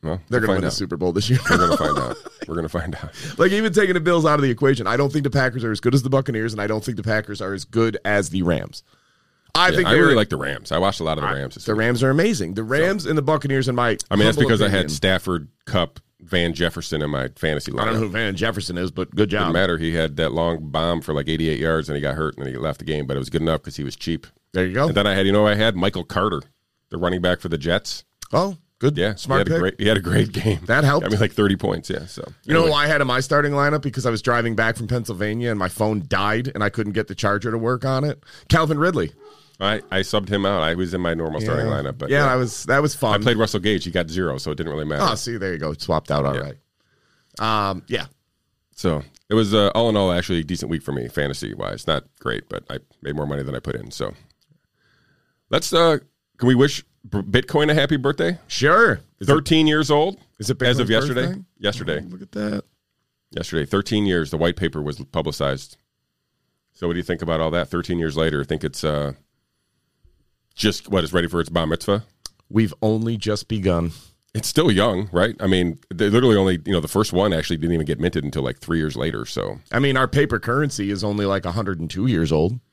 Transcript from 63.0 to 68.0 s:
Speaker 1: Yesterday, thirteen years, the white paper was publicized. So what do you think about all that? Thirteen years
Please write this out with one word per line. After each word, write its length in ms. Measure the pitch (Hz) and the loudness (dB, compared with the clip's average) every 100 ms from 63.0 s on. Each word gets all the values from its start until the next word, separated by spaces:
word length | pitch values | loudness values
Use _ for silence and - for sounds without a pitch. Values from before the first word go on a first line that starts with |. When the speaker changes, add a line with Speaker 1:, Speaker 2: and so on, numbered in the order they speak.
| _ _ _ | _ _ _
Speaker 1:
Yesterday, 340 | - 82 80 | -10 -4 -4
thirteen 400 | 71 98 101 107 101 | 0 -2 0 0 2
years, 240 | 90 78 | 2 0
the 60 | 80 | 0
white 200 | 85 85 | 0 0
paper 260 | 90 76 | -4 -4
was 180 | 73 67 67 | -6 -8 -6
publicized. 680 | 85 78 76 71 67 - - _ _ _ _ _ _ _ _ _ | -4 -4 -2 -2 -2 -8 -20 _ _ _ _ _ _ _ _ _
So 120 | _ 87 | _ -4
what 60 | |
do 60 | 85 | -4
you 40 | |
think 180 | 87 87 | -2 -4
about 180 | 82 80 | -2 0
all 100 | 80 | 0
that? 160 | 85 73 | 0 -2
Thirteen 300 | 85 87 | -4 -2
years 180 | 87 | -2